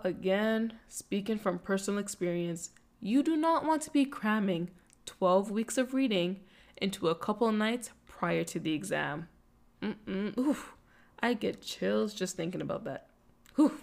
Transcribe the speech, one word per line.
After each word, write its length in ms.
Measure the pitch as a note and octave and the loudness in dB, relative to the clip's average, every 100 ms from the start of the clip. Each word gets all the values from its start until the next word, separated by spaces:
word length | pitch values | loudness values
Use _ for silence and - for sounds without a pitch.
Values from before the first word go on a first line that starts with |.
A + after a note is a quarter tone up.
| F#3 | 0
again, 720 | F3 F#3+ G3 G#3+ A3 A3+ - - | -2 2 2 2 2 -2 -6 -16
speaking 500 | - - G3+ G3+ G#3+ | -14 -4 -4 -2 -2
from 220 | F#3+ F3+ | -2 -2
personal 400 | - G3 G3+ G3+ | 0 0 0 -2
experience, 680 | G3+ - F3 F3 E3+ E3+ - - _ - | -2 -4 -2 0 -2 -4 -8 -16 _ -10
you 200 | F#3+ C4 | 0 2
do 140 | D#4+ D#4+ | 4 2
not 300 | D#4+ E4 D4+ | 4 2 2
want 160 | D#4 | 0
to 100 | - | 2
be 140 | C#4+ C#4 | 2 2
cramming 640 | - G#3+ G#3+ G3+ E3 F3 - _ _ - | 0 0 2 2 0 -2 -8 _ _ -14
twelve 460 | - F#3 F#3 G3 | 0 4 4 4
weeks 260 | G#3 A3+ - | -2 -2 0
of 160 | B3+ | 0
reading 460 | C4 C4+ F#3+ F3 F#3+ - - - - | 2 2 2 2 -2 -10 -20 -18 -4
into 320 | F#3+ - E3+ | -4 0 0
a 60 | E3 | 0
couple 360 | - G#3 A#3 | 0 2 2
nights 380 | G#3+ A3 B3 - - - | 2 2 -2 -6 -16 -18
prior 400 | - E3+ E3 E3+ | -4 0 0 0
to 140 | E3 | -4
the 140 | D#3+ | -2
exam. 540 | D3+ F#3 D3+ C#3+ D3+ E3+ _ _ _ _ - | -2 -2 -2 -2 -6 -10 _ _ _ _ -8
Mm-mm, 560 | G3+ - - F#3+ G#3 - | -6 -6 -6 -4 -2 0
oof, 380 | C#4 - - - _ - - - | 0 0 -4 -18 _ -20 -18 -4
I 140 | A#3+ | -2
get 300 | B3 G3 - | -2 -2 -6
chills 500 | - - F#3+ G#3+ G#3+ | -10 -4 -2 0 -2
just 240 | - F#3 - | -4 -6 -4
thinking 240 | E3 F3+ | -6 -4
about 220 | D3 - | -6 -6
that. 260 | C#3 C3+ - _ _ _ - - | -6 -10 -14 _ _ _ -6 4
Whew, 240 | D4+ - | 4 2